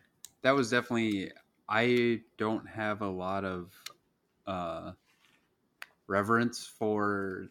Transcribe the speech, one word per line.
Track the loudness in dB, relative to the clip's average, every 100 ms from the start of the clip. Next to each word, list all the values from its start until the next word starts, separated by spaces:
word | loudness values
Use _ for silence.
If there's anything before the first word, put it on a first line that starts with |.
| _ _ -20 _
that | 4
was | 4 4
definitely, | 0 2 0 2 0 -4 -10 _ _ -2
I | 2 4 4 4 0 -4 -4
don't | -2 -2 -6
have | -6 -4 -2
a | -4
lot | -4 -2 -2 -2
of, | -6 -10 -16 -20 -20 _ _ _ _ -8
uh, | -6 -6 -8 -10 -16 _ _ _ _ _ _ _ _ -20 _ 0
reverence | 0 4 4 4 -2 -14
for | -4 0 2 0 0 -4 -6 -10